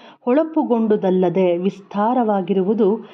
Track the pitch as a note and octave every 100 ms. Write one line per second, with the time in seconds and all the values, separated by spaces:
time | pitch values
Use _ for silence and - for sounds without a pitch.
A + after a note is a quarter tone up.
0 | - - - C4+ D#4+ D#4+ A3+ A#3 A3 G#3+
1 | F#3 F#3 F3+ F3+ F3+ F3 F#3+ F#3+ - G3+
2 | G#3+ B3+ A3 G3+ F3+ F#3+ F#3 A3 F#3+ A3
3 | -